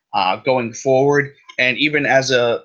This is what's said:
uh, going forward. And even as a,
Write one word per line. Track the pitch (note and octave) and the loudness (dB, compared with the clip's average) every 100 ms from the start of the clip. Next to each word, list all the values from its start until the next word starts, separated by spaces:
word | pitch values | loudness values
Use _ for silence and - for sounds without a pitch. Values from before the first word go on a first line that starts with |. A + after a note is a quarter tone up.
| _ | _
uh, | G#2 F#2 G#2+ | -2 -2 -2
going | C3+ B2+ A#2 | -2 -2 -2
forward. | A#2 C3+ C3 C#3 C#3+ C#3 - _ - | -6 0 2 2 0 -2 -10 _ -2
And | B2+ B2 | -2 0
even | D3+ D3 C#3 | -2 0 2
as | C3+ B2+ | 2 2
a, | B2+ A#2+ A#2 | 0 2 -2